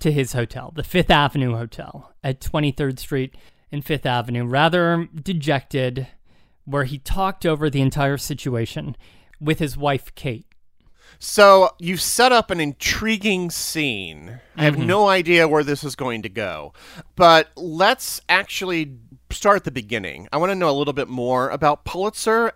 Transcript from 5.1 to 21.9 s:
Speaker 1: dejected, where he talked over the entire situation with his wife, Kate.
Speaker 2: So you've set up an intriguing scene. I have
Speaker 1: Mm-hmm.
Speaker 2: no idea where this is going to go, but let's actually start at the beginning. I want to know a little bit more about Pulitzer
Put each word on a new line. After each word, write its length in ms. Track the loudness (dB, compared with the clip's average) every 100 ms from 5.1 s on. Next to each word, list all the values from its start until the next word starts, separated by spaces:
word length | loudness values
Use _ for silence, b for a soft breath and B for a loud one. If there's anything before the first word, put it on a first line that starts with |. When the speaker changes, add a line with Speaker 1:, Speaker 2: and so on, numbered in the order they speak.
| -8
Speaker 1:
dejected, 920 | -6 -4 0 -2 -2 -2 -2 -4 -10 -16 _ _ _ _ -6
where 180 | -4
he 140 | -4 -6
talked 440 | -4 -2 -2 -2 -2
over 240 | 0 0
the 120 | 2
entire 360 | 2 2 0 -2
situation 800 | -6 -8 -4 -4 -4 -6 -10 -12 b b b b
with 180 | -2 -2
his 160 | -2 -2
wife, 380 | -2 -2 -6 -10
Kate. 300 | -10 -10 -12 _ _ _ b b b b
Speaker 2:
So 500 | -2 8 10 10 6 2
you've 220 | -6 -4
set 300 | -2 2 4
up 180 | 4 2
an 80 | -2
intriguing 920 | -4 -4 -4 -2 -2 0 0 -2 -2
scene. 880 | -6 -6 -4 -2 -4 -8 -12 -16 -18 -16 0
I 80 |
have 120 | 2 2
Speaker 1:
Mm-hmm. 100 | 2
Speaker 2:
no 200 | 4 4
idea 400 | 4 4 4 4
where 160 | 2
this 200 | 0 -2
is 120 | -6 -6
going 260 | -6 -6
to 60 | -8
go, 440 | -6 -6 -8 -12 B B B -12 4
but 340 | 6 6 4 -6
let's 640 | -8 0 0 0 -6 -10 0
actually 680 | 0 0 -8 -4 -4 -6 -10 -20 -20 -14
start 260 | -2 2 2
at 60 |
the 80 | 0
beginning. 560 | -8 -6 -6 -6 -10 -8
I 60 | -2
want 140 | -2
to 40 | 0
know 140 | 0
a 40 | 0
little 160 | -2
bit 140 | -4 -6
more 420 | -4 -2 0 -2
about 360 | 0 0 0
Pulitzer 640 | -4